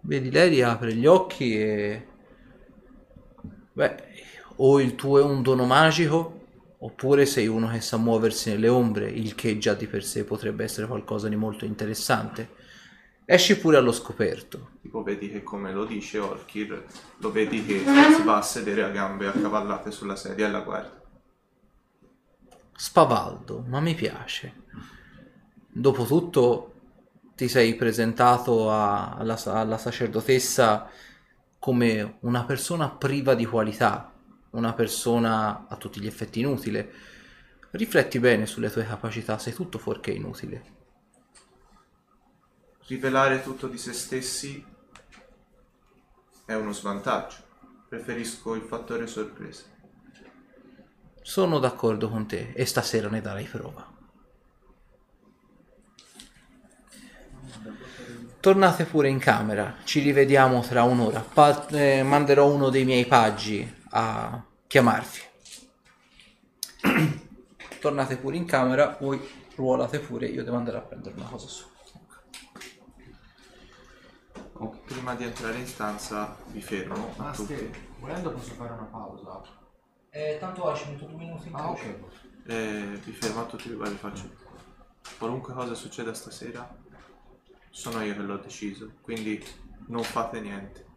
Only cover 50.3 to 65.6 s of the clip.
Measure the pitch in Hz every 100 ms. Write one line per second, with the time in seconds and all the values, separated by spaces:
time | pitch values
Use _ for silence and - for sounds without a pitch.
50.3 | _ _ _ - - - _ - _ -
51.3 | - 185 156 127 - 113 107 110 113 107
52.3 | 98 117 123 123 - 113 113 101 110 104
53.3 | 98 - - - - - - - _ _
54.3 | _ _ _ _ _ _ _ _ _ _
55.3 | _ _ _ _ _ _ _ - - -
56.3 | _ _ _ _ _ _ - - - -
57.3 | 131 131 113 110 107 - - 120 117 -
58.3 | - 190 190 190 165 160 156 139 135 131
59.3 | 110 107 104 101 - - 156 139 139 139
60.3 | 139 131 123 117 123 120 123 113 110 113
61.3 | - 147 139 - 147 143 135 135 143 143
62.3 | 139 143 143 135 131 131 127 123 131 110
63.3 | 104 107 104 120 - - 113 113 110 113
64.3 | 120 - _ _ 139 123 110 - - -
65.3 | _ - -